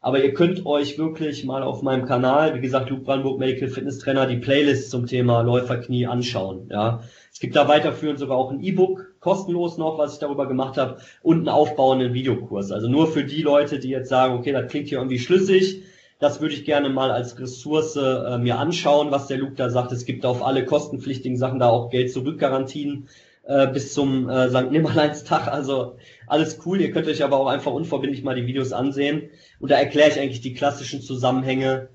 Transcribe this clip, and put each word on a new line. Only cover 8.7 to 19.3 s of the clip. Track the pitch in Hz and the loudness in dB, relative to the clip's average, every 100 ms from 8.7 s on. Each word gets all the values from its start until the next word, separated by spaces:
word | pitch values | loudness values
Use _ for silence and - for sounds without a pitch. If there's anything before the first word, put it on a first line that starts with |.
| 175 185 - - _ | 2 2 0 -10 _
kostenlos | 175 190 190 175 175 156 | -2 -2 -2 -2 -2 -2
noch, | 160 156 | -4 -2
was | 143 - | -4 -2
ich | |
darüber | 147 143 131 | -6 -4 -2
gemacht | 131 123 - | -2 -2 -2
habe, | 127 - - - | -4 -4 -18 -6
und | 349 170 | 2 2
einen | 151 | 2
aufbauenden | 123 151 - 131 131 127 123 | 2 2 2 2 4 0 -2
Videokurs. | 131 101 - 101 98 | -2 -2 -4 -8 -6
Also | 98 117 | -4 0
nur | 139 160 | 2 2
für | 160 | 2
die | 135 147 | -4 -2
Leute, | 147 143 147 143 | 2 4 2 -2
die | 127 | -4
jetzt | 135 117 | -6 0
sagen, | 131 131 123 | 2 2 2
"Okay, | 120 | -2
das | 139 117 | -2 -2
klingt | 147 143 | -6 -6
hier | 135 | -4
irgendwie | 131 127 | -4 -4
schlüssig, | - 185 196 190 190 - - - _ _ | 2 2 6 4 4 -2 -14 -20 _ _
das | 147 143 | 0 0
würde | 156 143 | -4 -4
ich | - | 0
gerne | 147 139 | 0 2
mal | 131 131 | 0 0
als | 120 123 - | 0 -4 -8
Ressource, | 127 123 147 156 156 147 | -12 -12 -2 0 0 0
äh, | 135 127 123 123 | 0 0 -2 -2
mir | 120 117 | 0 0
anschauen", | 147 170 151 147 147 | 0 0 4 4 4
was | 139 | -2
der | - | -2